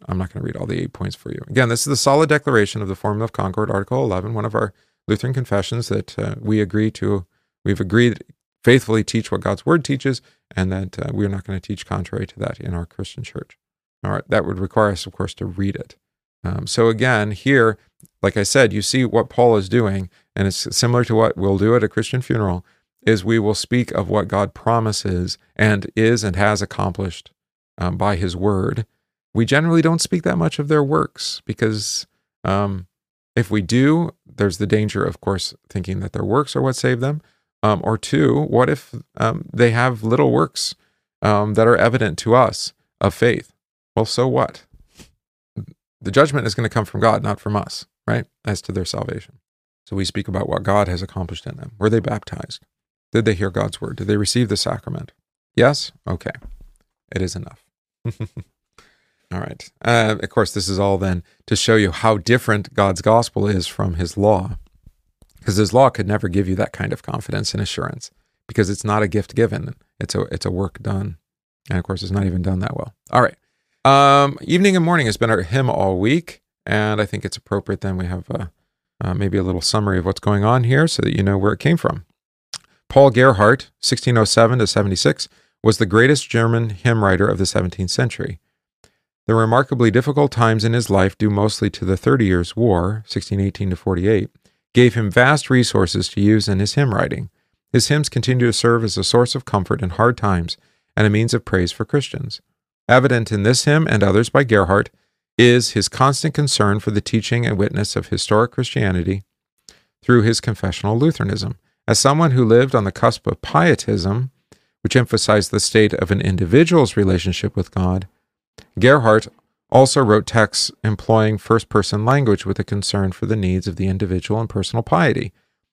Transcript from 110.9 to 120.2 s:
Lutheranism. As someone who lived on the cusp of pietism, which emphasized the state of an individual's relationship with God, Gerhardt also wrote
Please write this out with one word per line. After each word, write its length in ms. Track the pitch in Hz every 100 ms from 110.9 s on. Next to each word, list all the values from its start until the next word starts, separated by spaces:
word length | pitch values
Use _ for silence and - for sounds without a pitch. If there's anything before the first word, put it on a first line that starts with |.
| 117
Lutheranism. 600 | 156 - 98 101 104 - _ _ -
As 120 | 113
someone 320 | 135 151 165
who 140 | 127 110
lived 280 | 117 131
on 100 | 127
the 80 | 98
cusp 360 | - 117 - -
of 140 | -
pietism, 920 | - 156 170 127 - 104 92 107 131 _ _ _ _ _
which 140 | - 127
emphasized 560 | 117 110 - 101 90
the 80 | 107
state 340 | - 110 104
of 160 | - 90
an 120 | 98
individual's 760 | - 92 87 127 165 170 123 -
relationship 580 | 95 90 92 87 101 -
with 160 | -
God, 360 | 92 90 95 92 _ _ _ _ - - -
Gerhardt 480 | 120 143 113 110 - _ _ _ -
also 320 | 127 135 143
wrote 240 | 113 107